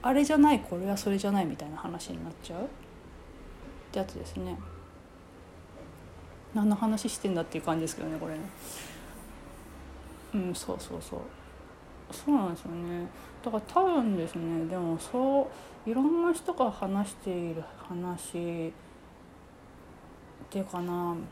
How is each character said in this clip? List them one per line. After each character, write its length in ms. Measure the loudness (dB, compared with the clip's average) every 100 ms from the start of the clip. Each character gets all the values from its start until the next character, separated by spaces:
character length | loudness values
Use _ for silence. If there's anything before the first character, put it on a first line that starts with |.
あ 100 | 6
れ 100 | 6
じ 100 | 8
ゃ 60 | 10
な 140 | 10
い、 80 | 10
こ 160 | 4 -2
れ 100 | 0
は 100 | 2
そ 140 | 2
れ 80 | 2
じ 80 | 4
ゃ 60 |
な 100 | 4
い 40 | 2
み 100 | -2
た 100 | -6
い 40 |
な 60 | -6
話 340 | -6 -6 -6
に 120 | -6
な 80 | -8
っ 20 | -10
ち 120 | -8
ゃ 60 | -6
う 40 |
っ 40 | -6 -8 -16 -16 -16 -16 -16 -16 -16 -14 -14 -14 -6
て 80 | -2
や 60 |
つ 80 | -2
で 140 | -4 -6
す 100 | -4
ね。 200 | -4 -6 -8 -14 -16 -18 -20 -20 -20 -20 -20 -20 -18 -16 -16 -16 -16 -16 -16 -16 -4
何 140 | 4 6
の 80 | 6
話 320 | 4 2 0
し 80 | -2
て 120 | 0
ん 60 |
だ 80 | 0
っ 20 |
て 140 | 0 -2
い 20 |
う 40 |
感 140 | 0 0
じ 20 |
で 80 | 0
す 80 | -2
け 60 |
ど 60 | -4
ね、 100 | -4
こ 100 | -4
れ 60 |
ね。 60 | -6 -8 -10 -12 -12 -12 -12 -14 -14 -14 -14 -16 -16 -14 -14 -14 -14 -16 -16 -4
う 40 | 0 0
ん、 40 |
そ 200 | -2 -4
う 20 | -6
そ 180 | -4 -8
う 20 |
そ 160 | -6 -8
う。 40 | -8 -14 -18 -18 -18 -18 -18 -18 -14
そ 180 | -4 4
う 60 | 6
な 120 | 4
ん 20 |
で 80 | 0
す 20 |
よ 100 | -4
ね。 360 | -4 -2 -4 -4 -10 -16 -8
だ 80 | -2
か 60 | -2
ら 60 | 4
多 160 | 6
分 340 | 6 6 4 2
で 120 | 0
す 80 | -2
ね、 300 | 0 0 0
で 100 | 0
も 200 | 0 0
そ 520 | 0 2 6 6 4 -4 -16 -8 0
う、 40 |
い 40 |
ろ 80 | 4
ん 220 | 6 6
な 80 | 4
人 200 | 2 0
が 180 | 2 2
話 380 | 2 0 0 0
し 80 | -4
て 140 | -4
い 240 | -2 -2
る 100 | -4 -8 -14 -8
話 800 | -4 -4 -6 -6 -4 -2 -2 -4
っ 40 | -6 -18 -20 -20 -20 -20 -20 -20 -20 -20 -20 -20 -20 -20 -20 -20 -18 -6
て 80 | -4
い 20 |
う 40 | -4
か 160 | -4
な 340 | -2 0 0 -2 -6